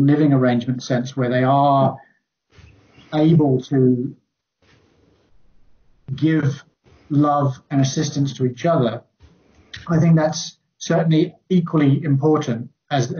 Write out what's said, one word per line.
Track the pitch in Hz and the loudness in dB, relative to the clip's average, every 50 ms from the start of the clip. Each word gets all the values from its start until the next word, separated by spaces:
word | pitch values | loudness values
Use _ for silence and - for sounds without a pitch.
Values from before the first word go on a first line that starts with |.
| 139 | 2
living | 143 147 147 160 143 139 | 2 2 2 2 2 2
arrangement | 127 127 123 120 117 127 131 123 127 - | 2 2 2 0 0 -2 -4 -6 -6 -6
sense | - 127 120 127 - - | -4 -4 -4 -4 -6 -6
where | 131 123 120 | -4 -4 -2
they | 123 127 127 | 0 0 0
are | 131 139 139 143 143 139 135 135 - - - - _ _ _ _ _ _ _ _ _ _ - - - _ _ _ _ _ - - - 151 | 2 2 2 2 2 2 2 2 0 -2 -6 -14 _ _ _ _ _ _ _ _ _ _ -20 -20 -20 _ _ _ _ _ -20 -12 -6 -2
able | 151 156 165 165 151 151 135 127 127 | 0 2 4 4 4 4 2 0 -2
to | - - 143 131 127 127 127 120 131 - - _ _ _ _ _ _ _ _ _ _ _ _ _ _ _ _ _ _ _ _ _ _ _ _ _ _ _ _ - _ _ - _ _ _ _ _ _ - 135 | -2 -2 0 2 2 2 2 0 -4 -8 -12 _ _ _ _ _ _ _ _ _ _ _ _ _ _ _ _ _ _ _ _ _ _ _ _ _ _ _ _ -20 _ _ -20 _ _ _ _ _ _ -12 -6
give | - 143 160 160 156 143 131 - - - _ _ _ _ _ - _ _ - | -2 0 0 0 0 0 -2 -4 -6 -12 _ _ _ _ _ -20 _ _ -4
love | 147 143 147 147 143 143 139 135 - - - - | -2 0 0 2 0 0 -2 -2 -4 -8 -10 -4
and | 143 139 | -2 0
assistance | 131 - - 165 143 - - 143 139 135 - | 0 0 -2 -4 -4 -4 -2 -4 -4 -4 -4
to | - 127 | -4 -4
each | 123 - - - | -4 -4 -2 -2
other. | 170 160 139 120 110 113 - - _ _ _ - - _ _ _ _ _ _ _ _ - - - | 0 0 0 0 -2 -4 -8 -14 _ _ _ -20 -20 _ _ _ _ _ _ _ _ -20 -12 -6
I | 170 170 160 | -2 0 2
think | 170 165 160 | 4 4 4
that's | 156 156 160 - - - - - _ _ _ _ | 4 2 0 -2 -6 -10 -14 -16 _ _ _ _
certainly | - - - 165 170 165 165 156 156 180 - - _ _ - | -10 -6 -2 -2 0 0 2 2 0 0 -2 -6 _ _ 0
equally | 185 175 165 - 165 156 147 135 139 - 165 | 0 0 0 0 0 2 2 2 2 2 0
important | 143 135 135 151 156 151 147 - 120 113 117 - - _ _ _ - | 0 0 2 2 2 2 0 0 -4 -6 -8 -8 -14 _ _ _ -4
as, | 147 135 117 - - | -4 -2 -2 -4 -6